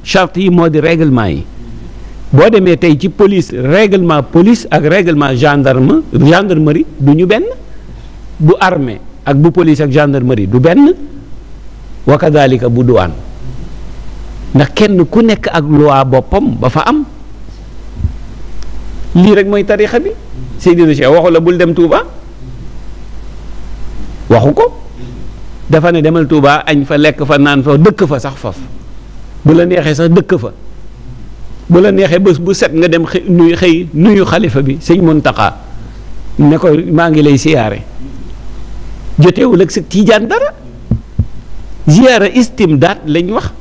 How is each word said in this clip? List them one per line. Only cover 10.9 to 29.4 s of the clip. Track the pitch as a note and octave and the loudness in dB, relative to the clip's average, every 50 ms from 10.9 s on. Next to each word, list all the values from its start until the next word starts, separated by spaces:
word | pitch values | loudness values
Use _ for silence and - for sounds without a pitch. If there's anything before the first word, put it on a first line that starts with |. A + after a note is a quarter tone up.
| F#4 - - - - - - - - - - - - - - - - - - - - - - | 4 0 -6 -14 -14 -16 -14 -14 -14 -14 -14 -18 -18 -16 -16 -16 -16 -16 -16 -16 -16 -6 0
Wa | - C#3+ | 0 0
kadhalika | D3 F3+ D#3+ D3 D3+ C#3 C3+ C3 A#2+ A#2+ B2 | 2 2 2 4 4 4 4 2 2 0 0
bu | A#2 B2 B2+ | 0 2 2
douane. | A#2+ B2 G2+ F2+ F2 D#2+ - - - - - - - - - - - - - - - - - - - - - - - - - - - - | 4 2 2 2 0 -4 -8 -12 -14 -14 -12 -10 -10 -10 -10 -12 -12 -12 -12 -12 -12 -12 -12 -12 -12 -12 -12 -12 -12 -12 -12 -12 -2 0
Ndax | C3 C#3+ C#3 - | 0 0 0 0
kenn | - G#3+ G#3 G3+ F3+ E3 | 0 2 2 4 2 2
ku | - - A3 | 2 2 2
nekk | A3+ A3+ G#3+ - - | 2 2 2 0 -4
ak | G3+ - E3+ D3 | -4 -4 -2 0
loi | D3 D3+ D3 D3 D3 C#3 C3+ C3+ | 2 4 4 4 4 4 2 2
boppam | C3 B2+ C3 - - - G3+ C4 B3+ A#2+ - | 2 2 0 0 0 -2 0 0 0 -2 -2
ba | - C3 | -2 -2
fa | - - - - | -2 0 0 0
am. | C4+ D4+ D4 - - - - - - - - - - - - - - - - - - - - - - - - - - - - - - - - - - - - - - - - - - | 0 -2 -2 -6 -10 -18 -16 -16 -16 -16 -14 -16 -16 -16 -18 -16 -14 -14 -14 -14 -10 -6 -6 -6 -6 -8 -12 -14 -12 -12 -10 -8 -8 -6 -6 -6 -8 -8 -8 -8 -8 -8 -8 0 2
Lii | E3+ F3+ G#3 G#3 | 4 6 6 6
rek | G3+ G3 | 4 2
mooy | G3 G#3 G3+ G3+ | 2 0 -2 0
tarixa | G3+ G#3 G#3 G#3+ G#3 - A#3+ | 0 0 0 0 0 0 -2
bi. | D#4+ G#4 A4 - - - - - - - - - | -2 -2 -8 -8 -12 -12 -12 -10 -10 -10 -10 0
Seydina | - F#3 E3+ F3 E3+ D#3 D3 | 2 2 4 4 4 4 4
Cheikh | C3+ C3+ C3 D3 | 2 4 4 4
waxu | E3+ D#3+ F3+ | 4 4 4
la | E3+ E3 | 2 4
bul | E3 E3+ F3+ | 2 2 2
dem | E3+ F3+ E3 E3 | 2 2 0 2
Touba. | F3 E3+ D#3+ C#4 F#4+ B4+ - - - - - - - - - - - - - - - - - - - - - - - - - - - - - - - - - - - - - - - - - - - - - | 2 2 2 2 0 -2 -4 -12 -16 -16 -16 -16 -16 -14 -14 -14 -12 -12 -12 -12 -10 -12 -12 -12 -12 -14 -14 -12 -12 -12 -12 -14 -14 -12 -12 -10 -10 -10 -10 -8 -8 -8 -8 -6 -6 -8 -8 -8 -12 -2 2
Waxu | A2+ A#2 - B3 D#4 | 2 2 4 2 2
ko. | - A#4 A#4+ - - - - - - - - - - - - - - - - - - - - | 2 0 0 -2 -8 -14 -14 -14 -12 -14 -12 -12 -12 -12 -12 -12 -12 -14 -14 -12 -12 -4 0
Dafa | D#3+ D#3+ D#3 F3 | 0 2 2 2
ne | E3+ E3 | 2 2
demal | D3 D#3 E3 E3+ D#3 | 2 2 2 2 2
Touba, | C#3 D#3+ D3+ C#3 C#3 C#3+ D3+ - | 2 2 2 4 4 2 2 0
añ | - D#3 C#3+ C#3 | 0 0 0 0
fa, | C3 D#3+ | 0 0
lekk | C#3+ D3+ D3+ C#3+ - D3+ | 2 2 2 0 0 0
fa, | C3+ D3 | 0 2
naan | C#3+ C#3+ C#3+ C#3+ C#3 B2 | 4 4 4 2 2 2
fa, | D3 C#3+ | 2 2
dëkk | C#3+ D#3+ G#3 F#3+ - G3 | 4 4 4 4 2 -2
fa | C#3+ D3 B2+ | -2 -2 -4
sax | A#2 C#3 C3+ | -4 -8 -12
faf. | - - A2 F2+ - - - - - - - - - - - - - - - - - | -8 -10 -10 -10 -10 -12 -12 -12 -14 -14 -14 -16 -16 -16 -16 -16 -16 -16 -16 -16 -2